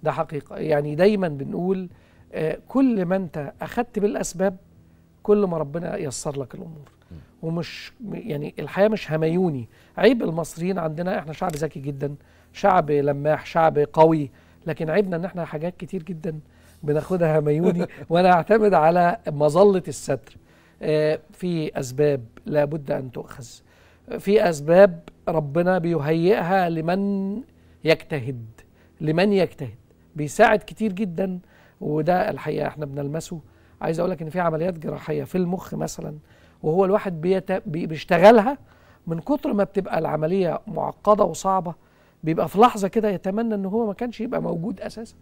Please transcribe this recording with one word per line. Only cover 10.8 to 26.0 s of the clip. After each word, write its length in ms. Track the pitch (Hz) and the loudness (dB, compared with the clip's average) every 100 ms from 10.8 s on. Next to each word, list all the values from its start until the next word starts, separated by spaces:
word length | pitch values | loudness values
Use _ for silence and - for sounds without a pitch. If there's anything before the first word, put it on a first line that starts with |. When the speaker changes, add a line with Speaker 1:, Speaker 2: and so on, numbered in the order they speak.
| 165 156 175 208 | -4 -4 -4 -4
Speaker 1:
احنا 140 | 151 | -6
شعب 240 | 151 185 151 | -6 -6 -4
ذكي 240 | 156 151 | -6 -6
جدا، 340 | 135 139 147 147 _ _ _ | -10 -6 -6 -8 _ _ _
شعب 380 | - 196 185 156 | 0 2 4 4
لماح، 560 | 147 143 143 147 151 - | 2 2 0 0 0 0
شعب 320 | 170 160 143 147 | 2 4 4 0
قوي، 380 | - 160 160 143 _ _ _ - | 6 6 6 -2 _ _ _ -8
لكن 240 | 151 156 | -6 -2
عيبنا 260 | 160 196 170 | 0 0 -2
ان 80 | |
احنا 200 | 175 180 | -6 -8
حاجات 320 | 160 156 170 - | -8 -6 -8 -8
كتير 260 | 160 190 | -10 -10
جدا 380 | 156 165 160 156 - _ - - | -8 -10 -8 -10 -14 _ -20 -12
بناخدها 560 | 147 151 147 185 165 156 | -2 -2 0 2 4 4
هميوني، 480 | 147 151 180 175 175 - | 4 4 4 2 -2 -6
Speaker 2:
<laughs> 120 | - | -2
Speaker 1:
وانا 220 | 170 185 | 4 6
اعتمد 420 | 180 156 220 214 | 6 6 4 6
على 440 | 185 156 175 175 175 - | 6 6 6 2 0 -6
مظلة 540 | 147 147 151 208 190 165 | 0 2 6 6 4 -2
الستر. 480 | 139 - 139 - - _ _ _ _ | -12 -4 -6 -6 -20 _ _ _ _
آه، 380 | 160 151 151 156 - | -2 2 2 0 -6
في 480 | - 180 170 151 - | -8 -4 -2 -4 -6
اسباب 440 | 135 127 147 139 113 - - | -8 0 2 2 -6 -16 -4
لابد 440 | 151 147 156 139 | 0 0 -2 -6
ان 200 | 147 131 | -6 -6
تؤخذ، 340 | - - - 117 - _ _ _ _ - - | -12 -14 -16 -18 -20 _ _ _ _ -14 -10
في 300 | 190 208 208 | 2 4 4
اسباب 520 | 156 143 170 202 170 - _ - | 0 4 8 8 6 -16 _ -2
ربنا 500 | 165 147 151 175 185 | -2 0 0 2 2
بيهيئها 880 | 170 165 | 0 -2